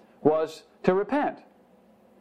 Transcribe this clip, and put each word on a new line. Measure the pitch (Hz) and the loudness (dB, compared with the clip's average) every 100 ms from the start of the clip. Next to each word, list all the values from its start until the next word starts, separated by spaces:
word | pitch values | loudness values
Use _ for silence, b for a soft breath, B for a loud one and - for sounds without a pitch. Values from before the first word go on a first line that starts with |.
| B B | B B
was | 151 156 156 - - _ | 2 2 -2 -8 -20 _
to | - | 0
repent. | 185 202 285 262 - - _ _ _ _ _ _ _ | 0 0 -2 -4 -6 -18 _ _ _ _ _ _ _